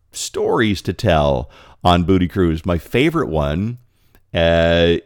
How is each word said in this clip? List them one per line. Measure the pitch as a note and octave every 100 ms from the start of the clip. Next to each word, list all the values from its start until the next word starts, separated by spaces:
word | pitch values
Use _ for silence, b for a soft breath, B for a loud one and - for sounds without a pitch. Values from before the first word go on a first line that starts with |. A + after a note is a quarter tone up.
| _
stories | - - - G#3 E3+ A2+ G2
to | -
tell | F2+ G#2+ D#2+ D2 C2 B1+ B B B
on | F2+ F2
Booty | F2 F#2+ F2+
Cruise. | G2+ F2 D#2+ F2+
My | F2
favorite | - A#2+ D3+ D#3+ -
one, | D#2 D2 D#2 G#2+ B2 _ _ _ _ _
uh, | F2 E2 E2 E2 E2+ E2+ E2+